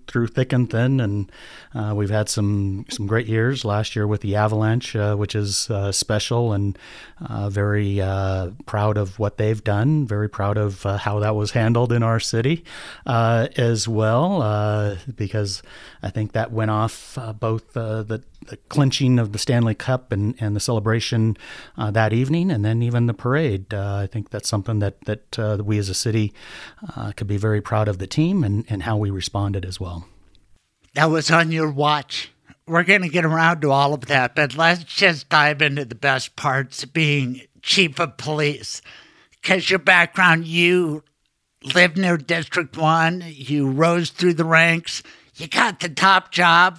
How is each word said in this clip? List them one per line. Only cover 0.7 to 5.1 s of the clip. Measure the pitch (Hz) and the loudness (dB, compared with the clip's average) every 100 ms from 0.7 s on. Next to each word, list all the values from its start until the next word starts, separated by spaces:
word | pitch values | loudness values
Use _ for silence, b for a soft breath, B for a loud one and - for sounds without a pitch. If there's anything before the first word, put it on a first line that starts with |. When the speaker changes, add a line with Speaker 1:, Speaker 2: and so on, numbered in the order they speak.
Speaker 1:
thin, | 113 127 135 | 0 2 2
and, | 110 101 98 B B B B | 0 -2 -6 B B B B
uh, | 117 107 | -6 -4
we've | 104 98 | -2 0
had | 107 107 | 0 -2
some, | - 101 101 98 98 98 | 0 0 0 -2 -4 -8
some | - 101 | -8 -2
great | 110 110 | -2 0
years. | 113 120 135 | 0 0 0
Last | 107 104 107 | -2 -2 -2
year | 110 104 | -2 -2
with | 107 | -2
the | 101 101 | -2 0
Avalanche, | 107 110 110 117 - 113 | 2 2 2 0 -2 -2
uh, | 104 | 0